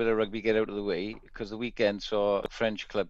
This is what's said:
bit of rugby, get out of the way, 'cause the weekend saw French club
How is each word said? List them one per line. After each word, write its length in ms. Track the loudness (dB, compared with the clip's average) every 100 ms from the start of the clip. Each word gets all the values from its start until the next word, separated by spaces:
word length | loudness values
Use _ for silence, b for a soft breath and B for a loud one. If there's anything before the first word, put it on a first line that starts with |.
bit 40 | 2
of 60 | 2
rugby, 240 | 2 0
get 140 | 2 2
out 100 | 2
of 80 | -2
the 80 |
way, 320 | -2 -2 -4 -8 -12
'cause 180 | -10 -8
the 60 | -6
weekend 440 | -4 2 2 2
saw 400 | -2 0 2 2 0
French 380 | 0 0 0 -4
club 200 | -4